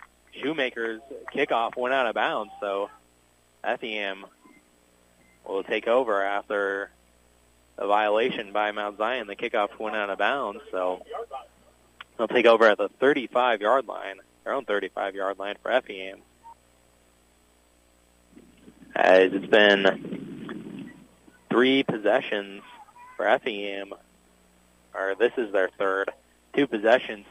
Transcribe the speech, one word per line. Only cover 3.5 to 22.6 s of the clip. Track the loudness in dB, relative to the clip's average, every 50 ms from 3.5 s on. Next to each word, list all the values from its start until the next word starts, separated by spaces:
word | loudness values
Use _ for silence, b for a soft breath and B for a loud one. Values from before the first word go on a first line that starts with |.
| _ _ -6
Effingham | -6 -4 -4 -6 -8 -6 -6 -6 -6 -8 -8 -12 -20 _ _ _ -20 -20 _ _ _ _ _ _ _ _ _ _ _ _ _ _ _ _ _ -10
will | -6 -4 -4 -4
take | -2 -4 -2 0
over | 2 2 2 2 2 2 0
after | 0 0 -2 -4 -4 -4 -2 -2 -2 -2 -2 -4 -6 -10 -12 _ _ _ _ _ _ _ _ _ _ _ _ _ _ _ _
the | -6 0
violation | 2 2 4 4 4 2 2 2 0 -2 -4 -8 -6 -2
by | -2 -2 -2 -2
Mount | -4 -6 -6 -4 -4
Zion. | -2 -2 -2 -4 -6 -8
The | -8
kickoff | -8 -6 -4 -2 0 -2 -2 -2 -6
went | -6 -4 -4
out | -2 -4 -4
of | -2 0
bounds, | 0 0 0 0 -2 -4 -6 -8 -12 -10 -6
so | -4 -2 -2 -2 -4 -8 -10 -12 -12 -12 -12 -14 -14 -16 -18 _ _ _ _ _ _ _ _ _ -20 -20 -14 _ -4
they'll | -4
take | 0 2 4 6
over | 6 8 8 8
at | 6 6 4
the | 0 -2
thirty-five-yard | -2 0 2 2 2 2 0 -2 0 0 2 2 2 2 2 2 2 2 0
line, | -2 -8 -10 -10 -12 -12 -14 -18 _ _ _ -6
their | -4 -4
own | -4 -2
thirty-five-yard | -2 -2 -2 -2 -4 -4 -4 -4 -4 -4 -4 -4 -4 -4 -4
line | -6 -8 -8 -8 -4
for | -2
Effingham. | 0 0 0 -2 -8 -12 -12 -12 -14 -16 -20 _ _ _ -20 -20 -20 -20 _ _ _ _ _ _ _ _ _ _ _ _ _ _ _ _ _ _ _ _ _ _ _ _ _ _ _ _ _ _ _ _ _ _ _ -20 -20 -20 -20 _ -20 -20 -20 -20 -14 -4 0
As | 2 6 6 8 8 6 6 2
it's | -2 0
been | 4 6 8 8 8 8 6 6 4 2 0 -4 -10 -10 -10 -10 -12 -14 -14 -14 -12 -14 -14 -14 -14 -14 -14 -14 -16 -18 -20 -20 -20 _ _ _ -20 -20 _ _ -2
three | 2 2 4 4 4 2 2
possessions | 0 -2 -2 0 2 2 2 0 -2 -4 -6 -6 -8 -12 -16